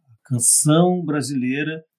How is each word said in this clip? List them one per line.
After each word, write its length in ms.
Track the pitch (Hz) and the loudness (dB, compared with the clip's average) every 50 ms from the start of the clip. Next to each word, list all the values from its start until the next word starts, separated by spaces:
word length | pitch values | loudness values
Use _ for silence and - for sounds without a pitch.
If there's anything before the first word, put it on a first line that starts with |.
| _ _ 117 _ _ | _ _ _ _ _
canção 800 | - 131 120 - - - - - 151 151 165 175 180 180 180 165 | -6 -4 -2 0 2 2 2 2 4 4 4 4 4 2 0 -2
brasileira, 800 | 151 147 147 123 127 147 131 123 127 131 143 156 156 156 160 - _ _ | -4 -4 -4 -4 -4 -4 -4 -2 -2 -2 -4 -4 -6 -8 -10 -12 _ _